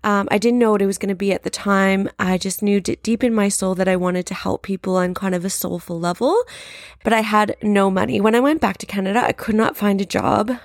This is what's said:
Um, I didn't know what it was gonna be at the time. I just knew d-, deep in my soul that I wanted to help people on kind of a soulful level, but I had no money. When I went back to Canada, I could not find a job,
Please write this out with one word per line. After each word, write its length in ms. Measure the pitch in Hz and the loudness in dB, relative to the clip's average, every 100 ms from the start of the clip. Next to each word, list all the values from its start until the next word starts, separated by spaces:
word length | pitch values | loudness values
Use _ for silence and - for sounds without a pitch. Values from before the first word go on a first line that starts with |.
Um, 240 | 214 202 196 | -2 0 0
I 80 | 202 | 2
didn't 200 | 233 240 | 2 2
know 120 | 226 | 2
what 100 | 208 | 2
it 60 | 196 | 0
was 100 | 190 | -2
gonna 180 | 196 185 | -4 -2
be 160 | 196 | -2
at 120 | 185 | -2
the 60 | - | -4
time. 600 | - 202 196 190 190 196 - | -6 0 2 4 2 -2 -4
I 180 | 185 185 | -2 -2
just 240 | 190 - | -2 -2
knew 200 | 208 202 | 0 0
d-, 160 | 175 - | 0 -4
deep 220 | - 226 | -2 0
in 100 | 247 | 2
my 140 | 226 202 | 2 0
soul 280 | - 190 185 | 0 -2 0
that 120 | 185 | 0
I 80 | 185 | 2
wanted 300 | 180 180 175 | 0 -2 -4
to 80 | |
help 300 | 185 - - | -8 -6 -6
people 340 | - 190 190 185 | -6 -6 -2 0
on 160 | 180 | 0
kind 220 | 180 190 180 | -2 -2 -2
of 100 | 185 | -4
a 40 | |
soulful 500 | - 185 175 - 170 | -6 -6 -8 -8 -6
level, 440 | 175 175 254 415 494 - - - - - | -4 0 2 2 -2 -10 -20 -20 -20 -6
but 100 | 220 | 0
I 80 | 226 | 0
had 340 | 220 214 214 - | 2 2 2 0
no 280 | 214 202 196 | 2 4 4
money. 300 | 190 - 202 | 2 0 2
When 160 | 214 233 | 4 4
I 60 | |
went 180 | 277 320 | 2 2
back 180 | 208 190 | 0 -4
to 60 | - | -8
Canada, 380 | 202 190 214 | -4 -2 0
I 80 | - | 0
could 240 | - - 214 | -2 -2 0
not 220 | 226 - | 0 0
find 240 | 202 196 | 0 0
a 40 | 196 | 0
job, 460 | 196 - 208 214 247 | -2 0 0 0 -6